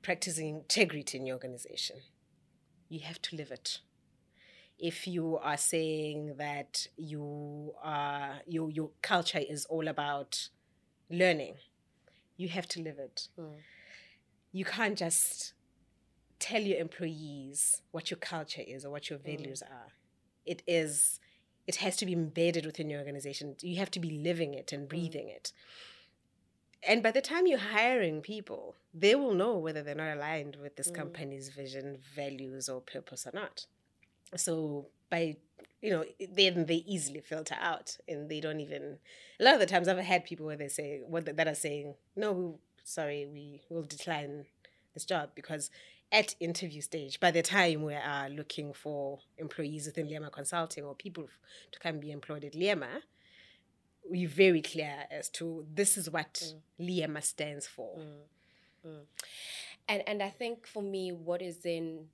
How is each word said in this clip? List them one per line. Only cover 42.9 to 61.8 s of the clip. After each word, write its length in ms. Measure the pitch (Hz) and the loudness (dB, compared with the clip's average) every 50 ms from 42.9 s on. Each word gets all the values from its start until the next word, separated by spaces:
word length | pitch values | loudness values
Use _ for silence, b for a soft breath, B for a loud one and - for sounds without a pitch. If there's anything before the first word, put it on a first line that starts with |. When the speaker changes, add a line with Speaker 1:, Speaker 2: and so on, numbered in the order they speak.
| - - 160 147 147 147 143 143 | -4 -4 -2 -2 -2 -4 -6 -6
Speaker 1:
we 340 | 147 147 143 147 143 139 - _ | -8 -12 -14 -14 -16 -16 -12 _
will 140 | 165 165 165 | -4 -4 -4
decline 640 | 147 - 147 - 180 165 147 147 143 143 147 139 - _ _ b b b b b b _ | -4 -8 -8 -4 -2 -2 -2 -2 -4 -6 -8 -10 -14 _ _ b b b b b b _
this 120 | - - | -10 -2
job," 300 | - 190 165 147 147 - | 0 2 0 0 -2 -8
because 340 | - - - 160 151 143 - B B B B B B B B | -14 -8 -6 -4 -4 -4 -6 B B B B B B B B
at 240 | - 214 208 214 - _ | 6 6 6 6 0 _
interview 420 | - 170 170 170 - 170 147 147 | -2 -2 0 -2 -4 -6 -8 -8
stage, 380 | 147 - - 165 143 139 - - | -8 -6 -4 -4 -4 -6 -2 6
by 120 | - 175 | 6 6
the 100 | 160 170 165 | 8 6 4
time 400 | - 190 202 185 170 160 151 151 | 6 6 6 6 6 6 4 0
we 100 | 151 147 | -2 -2
are 340 | 147 - 147 143 143 139 139 | -2 -2 -2 0 -2 -2 -4
looking 440 | 143 147 147 147 - - 147 147 143 | -4 -8 -6 -6 -6 -6 -6 -8 -8
for 460 | - - 147 151 143 139 139 143 139 - _ _ - | -8 -6 -4 -4 -2 -2 -2 -4 -8 -14 _ _ -10
employees 480 | 160 151 - - 156 143 156 156 143 | -10 -8 -4 -4 -4 -2 -2 -4 -6
within 220 | 151 143 170 156 147 | -6 -4 -4 -4 -2
Liama 220 | 156 151 151 147 | -4 -6 -8 -8
Consulting 520 | - - 139 - 175 175 165 160 - - 143 | -8 -6 -6 -2 0 0 0 0 -2 -8 -8
or 120 | 143 139 | -8 -10
people 280 | _ - 196 - 175 156 | _ -10 -8 -6 -8 -8
f-, 140 | 131 - - B B B B B B | -8 -12 -20 B B B B B B
to 80 | - - | -20 -6
come 200 | - 170 160 151 | -4 -4 -4 -2
be 120 | 143 151 | -6 -6
employed 320 | 151 147 - - 156 147 143 | -8 -10 -8 -8 -8 -8 -8
at 100 | 147 135 | -8 -2
Liama, 500 | 156 180 202 208 170 139 120 - 285 - _ b b b b b b b b b b b b _ _ _ _ _ _ _ | 2 4 4 4 2 0 -4 -6 -8 -10 _ b b b b b b b b b b b b _ _ _ _ _ _ _
we're 220 | - 175 180 180 160 | -2 0 0 0 0
very 340 | 139 156 196 190 175 160 | 8 10 10 10 10 8
clear 460 | 151 - - 160 151 147 143 139 143 - | 4 0 -4 -4 -4 -4 -4 -8 -8 -8
as 180 | 147 151 - - | -8 -8 -8 -6
to 360 | - - 165 165 165 160 156 151 | -6 -4 -4 -4 -4 -6 -8 -6
this 240 | 156 185 202 196 - 202 | 0 4 6 6 6 4
is 120 | 170 160 | 2 -2
what 240 | 156 165 156 - _ - 165 160 156 156 156 _ _ - | -2 -2 -2 -2 _ -8 -6 -6 -10 -14 -20 _ _ -6
Speaker 2:
Mm. 80 | 170 180 | -4 0
Speaker 1:
Liama 340 | 185 180 156 151 151 151 147 | 2 2 2 0 -2 0 -2
stands 440 | - - - 151 151 147 143 143 - | -2 0 0 -4 -4 -4 -8 -10 -10
for. 300 | - - 120 117 185 170 | -10 -10 -10 -10 -8 -10
Speaker 2:
Mm. 220 | 156 151 147 147 147 151 _ b b b b b b b b b _ | -12 -14 -14 -18 -20 _ _ b b b b b b b b b _
Mm. 200 | 165 156 151 147 _ _ B B B B B B B B B B B B B B - | -16 -14 -14 -18 _ _ B B B B B B B B B B B B B B 0
And, 160 | 208 202 - - | 0 0 2 0
and 160 | 208 208 202 | 0 0 -2
I 60 | 202 | -2
think 360 | 202 - 247 233 233 233 - - | -2 -4 -4 -4 -4 -6 -10 -10
for 140 | - 220 202 | -6 -4 -4
me, 280 | 196 196 190 185 185 | -2 -2 -2 -2 -2
what 300 | 175 170 165 165 175 175 | -4 -4 -2 0 0 0
is 180 | 185 180 165 175 | 0 -4 -8 -4
then 500 | - 175 170 165 | -2 -2 0 0